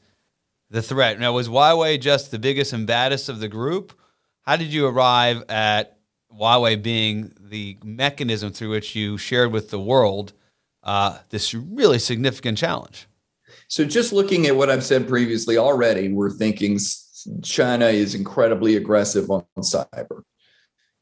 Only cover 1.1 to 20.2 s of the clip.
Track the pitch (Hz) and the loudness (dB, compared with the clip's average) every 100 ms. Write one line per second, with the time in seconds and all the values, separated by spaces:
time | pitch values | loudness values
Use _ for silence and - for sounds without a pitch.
1.1 | 104 120 123 117 123 151 165 160 151 135 | 2 -2 -2 0 4 4 4 2 0 0
2.1 | 143 - 110 131 139 139 120 110 117 131 | 0 -2 -4 -2 -2 -2 -4 -2 0 0
3.1 | 135 - 113 110 107 131 185 190 _ _ | -2 -6 -8 -8 -6 -4 -6 -8 _ _
4.1 | _ _ _ - 160 160 151 139 123 127 | _ _ _ -2 -2 -2 0 0 2 4
5.1 | 123 120 117 - 110 107 107 - _ _ | 4 2 0 -4 -2 0 0 -2 _ _
6.1 | _ _ 107 110 123 117 107 113 113 110 | _ _ -2 2 4 4 0 -2 -2 -2
7.1 | 107 107 - 101 107 101 98 107 113 139 | -4 -8 -16 -16 -12 -12 -14 -12 -4 -2
8.1 | 143 127 110 104 95 110 107 - 110 104 | -2 -4 -4 -6 -8 -6 -6 -6 -6 -4
9.1 | 104 - 123 120 110 - 101 98 131 107 | -6 -2 2 2 0 -4 -6 0 4 4
10.1 | 98 101 - _ _ _ _ 104 101 98 | 0 -10 -14 _ _ _ _ -4 0 0
11.1 | - - 107 - 117 143 233 214 120 - | -4 -10 -6 -6 -6 -8 2 4 4 0
12.1 | 117 131 123 123 110 165 156 - - - | -2 -2 -2 -4 -2 -2 -4 -8 -20 -20
13.1 | _ _ _ _ - - - 147 233 233 | _ _ _ _ -20 -8 -2 0 0 0
14.1 | 196 196 180 147 135 139 131 127 131 123 | 0 2 2 2 2 2 2 2 0 2
15.1 | 123 117 113 113 113 131 135 117 98 98 | 0 0 -2 0 2 4 4 2 2 0
16.1 | 98 98 98 110 101 101 101 - - - | -2 -2 0 -2 0 0 0 -2 -8 -14
17.1 | - - - - - 123 120 117 107 101 | -20 -14 -12 -4 0 2 4 4 4 0
18.1 | 95 98 - 113 104 110 107 104 104 104 | -2 -4 2 2 4 2 2 4 2 2
19.1 | 101 92 98 - - - 76 - - - | 0 0 -2 -4 -8 -4 -4 -4 -10 -12
20.1 | - | -14